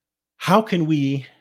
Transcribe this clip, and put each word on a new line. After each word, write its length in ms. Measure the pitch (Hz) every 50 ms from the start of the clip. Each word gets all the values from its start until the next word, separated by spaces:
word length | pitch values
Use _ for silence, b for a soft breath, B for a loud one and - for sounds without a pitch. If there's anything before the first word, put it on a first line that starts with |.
| _ _ _ _ _ _ _ -
how 240 | - - 180 214 220
can 240 | - 196 175 160
we 400 | 156 160 147 139 135 139 139 127 - _ _